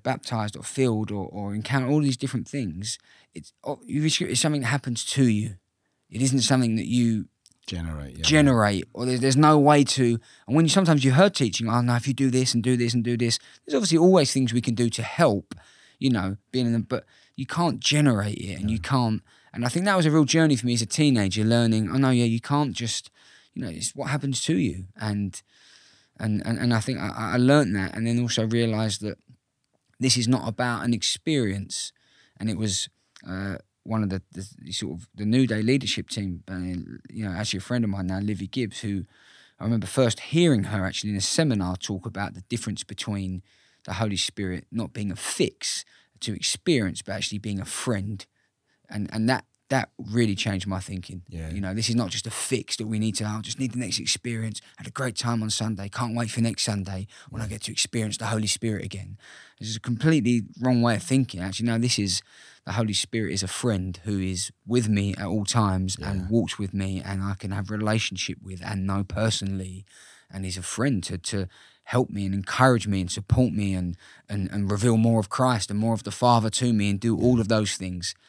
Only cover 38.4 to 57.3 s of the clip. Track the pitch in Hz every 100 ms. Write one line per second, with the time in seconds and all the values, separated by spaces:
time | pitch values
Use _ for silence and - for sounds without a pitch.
38.4 | 95 135 107 - 101 98 92 _ - -
39.4 | - - 110 117 98 - 120 - - 156
40.4 | 175 117 95 104 95 - 104 101 - -
41.4 | 156 104 90 90 - 95 104 92 101 -
42.4 | - 117 - 95 - 104 - 101 95 90
43.4 | - _ _ _ - 92 110 95 - -
44.4 | 95 90 - 113 95 - 101 90 - -
45.4 | 123 - - - - _ _ - - 104
46.4 | - - - 139 95 80 - 85 - 104
47.4 | 107 98 95 - - 101 101 95 - _
48.4 | _ _ _ _ _ 110 101 110 113 131
49.4 | - _ - 135 - - - 117 113 95
50.4 | - 98 98 95 - 92 - 92 - 87
51.4 | 80 92 95 104 117 117 98 - 113 -
52.4 | - 123 - - 110 107 110 98 107 110
53.4 | 104 120 131 123 117 - - - 120 113
54.4 | 113 104 - - - - 131 - 120 117
55.4 | 110 - 110 98 98 - 117 117 113 117
56.4 | 117 - - 101 95 95 98 - -